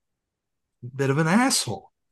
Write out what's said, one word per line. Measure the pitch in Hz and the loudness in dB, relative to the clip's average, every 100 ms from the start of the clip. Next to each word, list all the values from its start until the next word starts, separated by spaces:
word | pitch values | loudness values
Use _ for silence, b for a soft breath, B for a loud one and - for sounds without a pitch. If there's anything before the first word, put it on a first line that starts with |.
| _ _ _ _ _ _ _ _ | _ _ _ _ _ _ _ _
a | 123 131 | -12 -4
bit | 135 | 0
of | 139 | 2
an | 160 | 2
asshole. | 208 262 - - 95 - _ _ | 2 2 0 -4 -8 -12 _ _